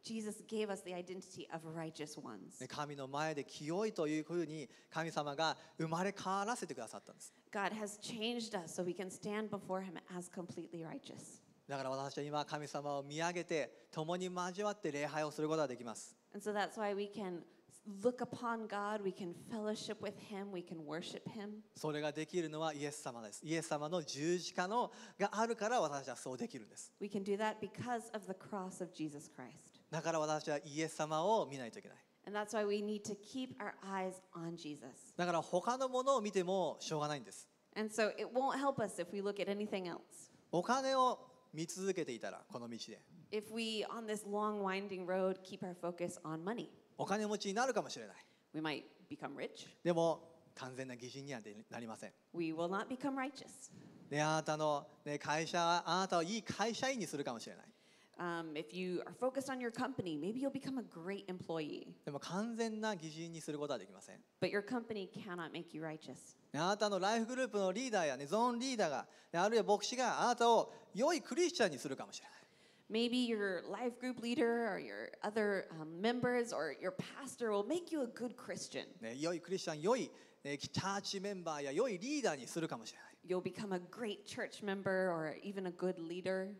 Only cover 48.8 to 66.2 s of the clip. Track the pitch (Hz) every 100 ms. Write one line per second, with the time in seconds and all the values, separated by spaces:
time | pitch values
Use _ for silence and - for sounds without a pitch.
48.8 | - - - 151 139 135 - - - -
49.8 | 170 170 165 151 - - - - 127 127
50.8 | 131 123 123 131 139 131 110 104 113 123
51.8 | 117 107 104 - _ 170 165 160 170 190
52.8 | 220 254 277 269 262 277 - - - -
53.8 | - - - 143 151 156 156 151 156 147
54.8 | 143 - - 147 156 151 165 180 170 175
55.8 | 170 175 190 175 165 226 - - 214 220
56.8 | 262 269 170 147 139 117 110 90 - -
57.8 | - - - - 175 170 165 151 165 180
58.8 | 185 175 - 180 254 262 269 262 247 226
59.8 | 254 262 185 151 165 226 277 269 269 262
60.8 | 196 175 165 196 202 185 - 165 151 -
61.8 | - 175 - 143 - 175 226 226 226 220
62.8 | 220 202 156 156 170 165 151 147 143 127
63.8 | 92 95 - 98 - _ 185 202 202 254
64.8 | 226 214 185 - 208 175 165 151 170 156
65.8 | 156 156 - 123